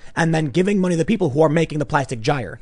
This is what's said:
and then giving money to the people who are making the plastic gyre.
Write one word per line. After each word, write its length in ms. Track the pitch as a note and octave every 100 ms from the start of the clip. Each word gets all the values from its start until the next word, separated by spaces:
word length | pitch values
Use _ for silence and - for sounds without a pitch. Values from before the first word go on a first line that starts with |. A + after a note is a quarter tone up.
| - -
and 180 | E3
then 120 | D#3+ D3+
giving 340 | C#3 F#3 G3+
money 140 | F#3
to 40 | E3
the 80 | D#3+
people 260 | A3 E3
who 100 | C3
are 80 | D#3
making 280 | D#3+ D#3+ D3+
the 60 | C#3+
plastic 360 | D3+ C3 B2
gyre. 380 | A#2 C#3+ F#2+ -